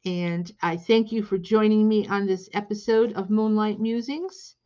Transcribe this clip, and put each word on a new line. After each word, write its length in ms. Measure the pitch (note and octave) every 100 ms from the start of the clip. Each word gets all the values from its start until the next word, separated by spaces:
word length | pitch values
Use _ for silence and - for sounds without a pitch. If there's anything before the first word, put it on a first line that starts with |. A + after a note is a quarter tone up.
| F#3
And 440 | F3+ F3 E3+ F3 _
I 160 | E3+ E3+
thank 340 | - A3+ A3
you 100 | A3
for 160 | G#3 F#3+
joining 480 | F3+ A3 G#3+ G#3+ G#3+
me 220 | G#3+ G3+
on 180 | G3+ G3
this 220 | F#3 -
episode 580 | G#3 G3+ G#3 - A3 A#3
of 180 | F#3+ F#3+
Moonlight 520 | G#3+ A3 G#3+ G#3+ G#3
Musings. 760 | A3 A#3 A#3 D4 F#4 - - _